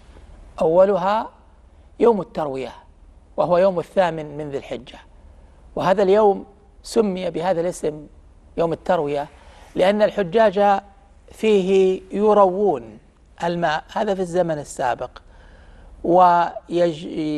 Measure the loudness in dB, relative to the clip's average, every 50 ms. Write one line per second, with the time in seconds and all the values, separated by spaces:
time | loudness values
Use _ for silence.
0 | -20 -20 -20 -20 -20 -20 -20 -20 -20 -18 -6 -2 0 4 4 4 4 4 2 0
1 | 0 -2 -2 -2 -4 -8 -14 _ _ _ _ _ _ _ _ -20 _ -20 -4 0
2 | 2 2 2 0 -4 -8 -8 -8 -6 -6 -6 -8 -10 -10 -14 -18 -20 -20 _ _
3 | -20 -20 -20 -20 _ _ _ -4 0 2 2 2 2 2 0 -2 -6 -2 0 0
4 | 0 0 -2 -6 -10 -10 -10 -12 -10 -8 -8 -10 -8 -10 -12 -12 -12 -18 -20 -20
5 | -20 -20 -20 -20 -20 -20 -20 -20 -20 -20 -20 -20 -20 -12 -8 -4 -2 0 2 2
6 | 2 2 4 4 4 4 2 0 -6 -14 -20 _ _ _ _ -20 -18 -2 0 0
7 | 0 0 -2 -4 -6 -6 -6 -4 -2 -2 -2 0 -2 -4 -6 -4 -6 -6 -6 -8
8 | -14 -20 -20 -20 -20 -20 _ -20 _ -10 -6 -4 -4 -2 -4 -4 -2 -2 -2 0
9 | -2 -4 -4 -6 -6 -10 -14 -20 -20 -20 -20 -20 -20 -8 -2 0 2 2 4 2
10 | 0 0 0 -4 -4 0 2 2 2 2 2 2 2 2 2 0 -2 -10 -20 _
11 | _ _ _ -20 _ -20 -10 -2 0 2 2 2 2 2 2 4 4 2 0 -2
12 | -8 -8 -4 0 2 4 4 4 4 4 2 0 0 0 -2 -2 -6 -12 -18 -20
13 | -20 _ _ _ _ _ _ -6 -4 -4 -2 -2 -2 -2 -2 -4 -6 -8 -6 -4
14 | -4 -4 -2 -4 -4 -2 -2 -2 -2 -2 -4 -6 -8 -10 -8 -4 -4 -4 -4 -4
15 | -8 -12 -12 -18 -20 -20 -20 -20 -20 -20 -20 -20 -20 -20 -20 -20 -20 -20 -16 -6
16 | -2 2 4 6 6 6 4 2 0 -2 -6 -10 -10 -6 -2 0 0 0 -2 -6
17 | -12 -10 -8 -6 -6 -4 -6